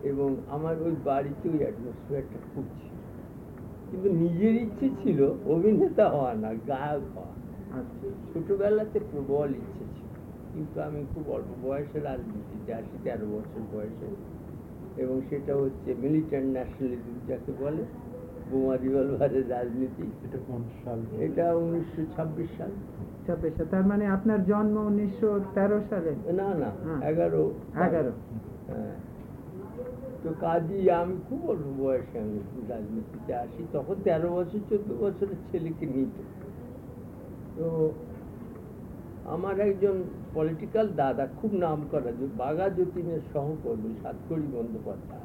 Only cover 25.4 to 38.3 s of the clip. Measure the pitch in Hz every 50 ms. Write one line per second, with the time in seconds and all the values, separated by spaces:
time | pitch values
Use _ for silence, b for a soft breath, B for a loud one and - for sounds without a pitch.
25.4 | 196 - - 202 196 202 208 208 208 - 220 190 165 165 143 - - 165 175 185
26.4 | 196 202 190 165 135 110 101 - - 156 160 143 127 147 156 170 170 170 165 156
27.4 | 156 - - - - - - 151 175 175 - 165 147 131 107 - - - 117 113
28.4 | - - - - - - - 113 107 104 101 - - - - - - - - -
29.4 | - - - 381 - - - 480 494 - - - - - - - - 165 156 -
30.4 | - 165 165 170 165 160 196 196 190 185 175 170 175 175 185 175 - - 254 311
31.4 | 339 339 226 170 147 139 135 135 135 135 131 127 113 - - 120 107 107 104 104
32.4 | 98 95 - 131 113 107 120 113 107 104 110 110 107 - - 110 - - 127 120
33.4 | 120 - - - 170 165 - 151 135 147 196 185 - 196 165 156 165 175 175 180
34.4 | 180 165 - 214 202 - 220 202 208 - - 233 220 202 - 170 196 196 190 -
35.4 | - - - 175 160 160 160 - 165 143 131 135 131 113 - - - - - -
36.4 | - - - - - - - - - - - - - - - - - - - -
37.4 | - - - - 160 165 165 160 156 156 151 - - - - - - -